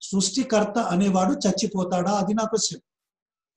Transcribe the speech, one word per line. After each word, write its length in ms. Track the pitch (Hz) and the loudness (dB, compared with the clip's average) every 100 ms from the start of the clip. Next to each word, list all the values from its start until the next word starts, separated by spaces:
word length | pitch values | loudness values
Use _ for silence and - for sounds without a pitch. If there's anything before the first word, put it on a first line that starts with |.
సృష్టికర్త 760 | - 196 185 269 - 214 208 233 | -4 -2 0 0 0 2 2 0
అనేవాడు 540 | 196 175 202 185 185 | 0 2 2 4 2
చచ్చిపోతాడా? 800 | 294 196 180 208 185 180 180 185 | 2 0 0 -2 -2 -2 0 0
అది 240 | 208 185 | 0 0
నా 100 | 214 | 0
క్వశ్చన్. 360 | 220 220 - - - _ _ _ _ _ _ | 0 -2 -4 -6 -16 _ _ _ _ _ _